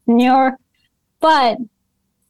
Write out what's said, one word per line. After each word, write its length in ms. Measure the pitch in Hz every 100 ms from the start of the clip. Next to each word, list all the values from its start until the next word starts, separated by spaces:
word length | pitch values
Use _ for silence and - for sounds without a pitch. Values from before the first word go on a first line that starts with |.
| -
New 180 | 233
York, 300 | 247 269 262 262 _ _ _ _ _ _
but 380 | 320 302 247 214 226 _ _ _ _ _